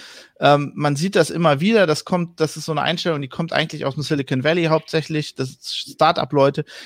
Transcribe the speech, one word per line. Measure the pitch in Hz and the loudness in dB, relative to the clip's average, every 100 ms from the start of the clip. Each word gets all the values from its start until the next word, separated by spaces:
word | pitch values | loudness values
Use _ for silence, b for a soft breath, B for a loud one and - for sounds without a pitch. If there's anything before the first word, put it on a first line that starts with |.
| B B B - | B B B 0
ähm, | 139 143 143 | 4 4 2
man | - 147 | -2 -2
sieht | 143 185 196 | 0 0 2
das | 160 | 2
immer | 165 165 139 | 2 2 2
wieder, | 190 226 170 | 4 4 4
das | 151 | 0
kommt, | - 180 170 - | -2 -2 -2 -2
das | 156 160 | -2 -4
ist | 151 | -6
so | |
eine | 151 | -2
Einstellung, | 135 170 175 151 | -2 -2 -2 -4
die | 135 | -6
kommt | - 165 | -6 -2
eigentlich | - 156 147 139 | 0 0 -4 -6
aus | |
dem | 143 | -4
Silicon | 135 147 131 131 | -4 -2 -2 0
Valley | 147 175 165 | 0 2 2
hauptsächlich, | 160 - 160 - 156 151 - | 0 0 -4 -2 -4 -6 -6
das | 131 | -8
sind | - - - - | -8 -12 -10 -8
Start-up-Leute, | - 160 170 - 147 139 143 - B | 0 2 2 0 2 2 2 -8 B